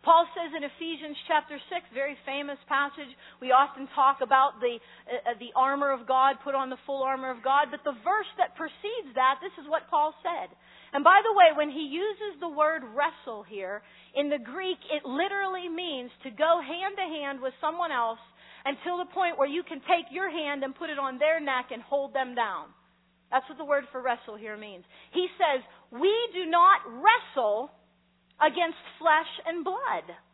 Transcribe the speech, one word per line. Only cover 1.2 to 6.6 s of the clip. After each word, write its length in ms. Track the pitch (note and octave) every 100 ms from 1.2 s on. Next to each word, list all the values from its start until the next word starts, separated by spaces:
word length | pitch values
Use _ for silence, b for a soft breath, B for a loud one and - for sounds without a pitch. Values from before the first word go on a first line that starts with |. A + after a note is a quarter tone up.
| -
chapter 320 | D#4 D4 C#4+ -
six, 160 | F4 -
very 240 | A#3 C#4 C#4 -
famous 320 | C#4 C#4+ C#4 _
passage, 440 | C#4 C#4+ D4+ C#4 - B B
we 120 | B3+
often 360 | C4 C#4 C4+ C4+
talk 240 | - C4+ C#4
about 380 | B3+ C4+ C#4 B3
the, 200 | A#3+ A#3 B B -
uh, 240 | A#3+ A#3+
uh, 40 | A3+
the 160 | A#3+
armor 360 | - C4 C#4 C#4+
of 160 | C4 A#3
God, 320 | C4 C4+ C4
put 120 | C#4+
on 160 | C4+